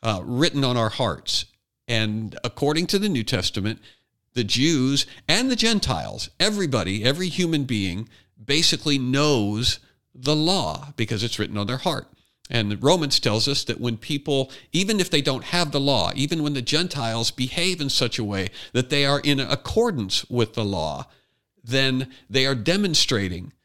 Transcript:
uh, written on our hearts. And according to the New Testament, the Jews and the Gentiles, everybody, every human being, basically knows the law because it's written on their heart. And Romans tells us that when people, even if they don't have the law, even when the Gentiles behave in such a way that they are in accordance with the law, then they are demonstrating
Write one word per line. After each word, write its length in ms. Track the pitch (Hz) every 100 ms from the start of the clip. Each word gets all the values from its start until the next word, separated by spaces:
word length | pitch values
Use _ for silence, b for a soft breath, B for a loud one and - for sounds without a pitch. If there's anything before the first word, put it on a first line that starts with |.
uh, 180 | 113 95
written 400 | 110 123 170 143
on 120 | 131 123
our 140 | 110
hearts. 560 | - 113 - - - - _ _ _ -
And 520 | 113 107 110 110 -
according 440 | 110 - 147 156 175
to 100 | 196
the 100 | 208
New 160 | 131
Testament, 560 | 107 104 - 104 104 113 b b b _ _
the 100 | 127
Jews 640 | 104 117 156 147 131 139 B B -
and 240 | 190 262
the 60 | 247
Gentiles, 720 | 220 214 131 82 52 52 - -
everybody, 640 | 202 208 165 120 87 104
every 260 | 120 151 185
human 360 | 180 170 156
being, 460 | 127 110 95 90 117 b b -
basically 540 | 110 156 170 151 151 139
knows 800 | 127 135 151 131 104 107 120 - b b _ 131
the 140 | 135 151
law 560 | 160 190 107 - 147 131
because 260 | 113 107
it's 160 | 117 -
written 180 | 104 104
on 100 | 101
their 80 | 127
heart. 320 | 180 - - _ _ _ -
And 320 | 117 104 104
Romans 380 | 139 180 143 -
tells 260 | 117 110 139
us 160 | 139
that 160 | - -
when 160 | 120 110
people, 520 | - 143 - 139 131 B B
even 260 | 170 196 214
if 100 | 180
they 100 | 151
don't 220 | 139 131
have 260 | - 175 160
the 80 | 143
law, 320 | 139 123 82 123
even 260 | 147 165
when 120 | 151
the 80 | 139
Gentiles 680 | 123 147 180 143 113 113 117
behave 500 | - 127 175 185 180
in 80 | 139
such 280 | - 123 -
a 60 |
way 240 | 104 98 90 B B
that 180 | 123 127
they 140 | 143 139
are 140 | 143
in 180 | 147 135
accordance 920 | 131 139 - - 233 147 98 - -
with 260 | 120 113
the 100 | -
law, 420 | 104 92 78 69 - b b b _ _
then 460 | 117 135 135 127 131 B -
they 180 | 131 135
are 80 | 127
demonstrating 960 | 123 196 196 147 - 113 95 87 - -